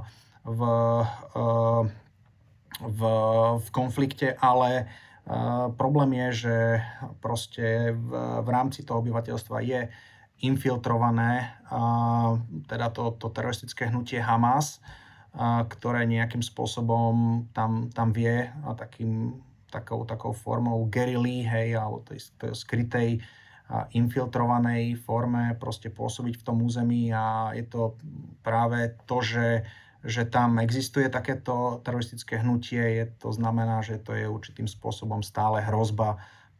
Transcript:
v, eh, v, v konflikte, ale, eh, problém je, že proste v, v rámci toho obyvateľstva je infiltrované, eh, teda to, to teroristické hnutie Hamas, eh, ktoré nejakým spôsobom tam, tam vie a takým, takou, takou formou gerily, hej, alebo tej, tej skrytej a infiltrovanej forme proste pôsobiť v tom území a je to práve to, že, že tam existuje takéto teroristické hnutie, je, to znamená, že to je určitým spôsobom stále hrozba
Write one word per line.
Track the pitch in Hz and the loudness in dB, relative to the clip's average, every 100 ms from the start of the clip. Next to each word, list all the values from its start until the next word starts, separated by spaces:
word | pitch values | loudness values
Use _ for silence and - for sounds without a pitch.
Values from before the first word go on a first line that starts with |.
| - - - _ | -2 -14 -20 _
v, | - 117 120 117 117 117 110 - - - | -8 -2 2 4 4 4 2 -4 -8 -2
eh, | 117 117 117 117 110 - - _ _ _ _ _ _ - | 2 4 4 4 2 -2 -16 _ _ _ _ _ _ -10
v, | 110 107 113 110 110 113 113 117 | -8 0 2 4 4 6 6 2
v | - | -2
konflikte, | 131 127 143 135 - 131 127 | -2 0 0 0 2 0 4
ale, | 127 127 123 127 - - - - - | 4 6 4 2 -2 -10 -20 -18 -6
eh, | 117 117 123 123 120 | -2 0 0 -2 0
problém | 131 147 135 127 127 | 2 4 4 2 0
je, | |
že | 113 117 117 117 113 113 - - - | -2 0 2 4 2 -2 -10 -14 -10
proste | 113 117 - - 113 113 117 | -6 -6 -6 -4 0 0 0
v, | 117 120 123 120 117 | -2 -4 -6 -4 -4
v | 113 | 0
rámci | 123 139 - | 0 0 -4
toho | - 113 | -4 -2
obyvateľstva | 120 117 117 117 - 117 | 0 -2 -2 -6 -4 -4
je | 123 127 120 - - - - _ | -2 -2 -4 -10 -20 -20 -20 _
infiltrované, | 131 135 135 120 120 113 120 113 117 123 - - | 0 2 2 0 0 2 4 4 4 2 -2 -10
eh, | - 120 117 120 117 117 117 113 117 156 - | -8 -2 2 2 2 2 2 2 -2 -10 -10
teda | 120 120 | -6 -4
to, | 117 120 113 | -2 -4 -4
to | 113 | -6
teroristické | - 120 120 120 - 117 | -4 -4 -6 -8 -6 -2
hnutie | 123 120 120 | -2 -2 -2
Hamas, | 110 117 120 135 147 - | 2 4 4 4 0 -6
eh, | - - - - - - 120 120 117 | -18 -20 -20 -20 -18 -4 0 2 0
ktoré | - 123 120 | -4 -2 0
nejakým | 117 113 117 123 | 2 2 0 -2
spôsobom | 117 - 120 - 117 117 117 117 117 117 117 | -4 -4 -6 -2 0 2 4 4 4 2 -2
tam, | - 110 113 117 | -2 0 0 -4
tam | 120 117 | 0 0
vie | 110 117 120 123 151 139 | 2 2 2 -2 -8 -8
a | |
takým, | 117 113 - 113 110 117 131 - - _ | -8 -10 -6 -4 -2 -4 -6 -16 -20 _
takou, | - 113 113 | -12 -6 -6
takou | 113 117 117 | -6 -6 -6
formou | 110 117 117 120 113 113 | -6 -4 0 0 0 0
gerily, | 123 123 123 123 123 117 | 0 0 2 0 0 -2
hej, | 113 113 113 | 0 0 0
alebo | 107 - | -2 -6
tej, | - - - _ | -10 -16 -16 _
tej | - 117 | -8 -8
skrytej | - 123 120 123 117 113 - - - - | -4 -2 0 2 2 0 -4 -18 -20 -20
a | - 117 - 117 | -6 -6 -2 2
infiltrovanej | 120 127 120 123 120 120 117 117 117 117 | 2 2 0 0 2 4 2 2 0 -4
forme | - 117 120 120 120 117 | -2 0 2 2 0 -2
proste | 117 117 110 | -6 -8 -10
pôsobiť | - 123 - 120 120 | -6 -6 -4 -6 -6
v | |
tom | - 117 | -2 2
území | 120 120 120 120 117 | 2 2 2 2 2
a | 110 110 110 110 113 | 0 0 0 -2 -4
je | |
to | 117 120 113 - - - - - | -6 -2 -2 -4 -14 -14 -16 -8
práve | 113 113 117 120 117 - - | 0 2 2 2 -2 -4 -4
to, | 123 | -2
že, | 110 117 117 113 113 - - _ | 0 0 2 2 -2 -12 -20 _
že | 113 117 117 | -6 -2 0
tam | 123 120 113 | 4 4 4
existuje | 113 131 127 143 131 | 2 0 0 0 2
takéto | 127 139 131 - 123 123 120 | 0 -2 -4 -2 -2 -2 -2
teroristické | - 120 120 117 - 113 | -4 -4 -4 -8 -6 -2
hnutie, | 120 120 - 120 117 113 | 2 2 0 0 2 0
je, | 113 - | -2 -6
to | 113 | -6
znamená, | 107 113 117 113 113 | -2 0 2 2 0
že | 110 110 | -2 -6
to | - | -6
je | 110 107 | -4 -4
určitým | 107 - - 110 | -6 -10 -8 -8
spôsobom | - 113 110 113 104 | -6 -8 -6 -4 -4
stále | 101 110 107 107 | -4 -2 0 2
hrozba | 107 107 110 107 110 101 - - - | 2 2 2 2 0 0 -8 -20 -20